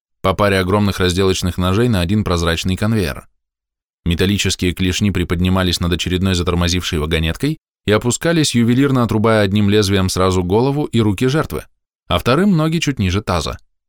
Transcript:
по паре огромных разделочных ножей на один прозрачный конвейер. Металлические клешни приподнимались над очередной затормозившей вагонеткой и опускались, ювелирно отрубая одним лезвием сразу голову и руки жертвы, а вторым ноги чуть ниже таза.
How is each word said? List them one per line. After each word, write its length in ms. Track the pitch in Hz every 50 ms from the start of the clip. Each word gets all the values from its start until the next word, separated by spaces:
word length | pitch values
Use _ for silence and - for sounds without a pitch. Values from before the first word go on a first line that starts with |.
| _ _ _ _
по 140 | - 95 92
паре 240 | 85 104 101 98 95
огромных 420 | 92 87 98 104 104 98 90 -
разделочных 560 | 95 90 85 92 98 95 92 - - 90 -
ножей 320 | - 87 92 95 107 123 123
на 120 | 113 90
один 220 | 87 85 104 107 98
прозрачный 520 | 92 90 85 85 82 82 82 - 92 92
конвейер. 520 | - 107 110 113 110 90 73 64 - - - _ _ _ _ _ _ _ _ _ _ _ _ _ _ -
Металлические 680 | 82 87 85 95 95 101 95 - 95 - - - 92 82
клешни 380 | - 92 92 82 - 104 101
приподнимались 680 | 87 90 87 - 90 85 90 92 92 92 92 90 85 -
над 120 | 90 85 87
очередной 420 | 85 - - 90 90 95 95 92
затормозившей 640 | 85 87 87 87 87 87 87 87 90 - - 90 78
вагонеткой 600 | 76 78 82 78 80 80 82 - - 147 156 - _ _ _ _ _
и 60 | 98 104
опускались, 640 | 110 - 120 117 - - 165 170 165 147 - -
ювелирно 480 | 120 117 113 123 127 139 139 131 127 120
отрубая 400 | 107 107 110 107 113 110 107 104
одним 280 | 98 98 107 104 98
лезвием 380 | 101 107 104 95 101 98 92 92
сразу 340 | - 92 92 95 92 92 90
голову 420 | 87 95 113 127 139 139 147 147
и 160 | - - 113
руки 260 | 113 107 98 - 127
жертвы, 380 | 131 135 160 - - 80 67 - - _ _ _ _ _ _ _ -
а 100 | 85 87
вторым 380 | - 117 127 160 196 208 185
ноги 220 | 156 156 160 160 170
чуть 200 | - 147 135 -
ниже 240 | 101 90 87 101 -
таза. 360 | - 92 82 71 - - - - _ _ _ _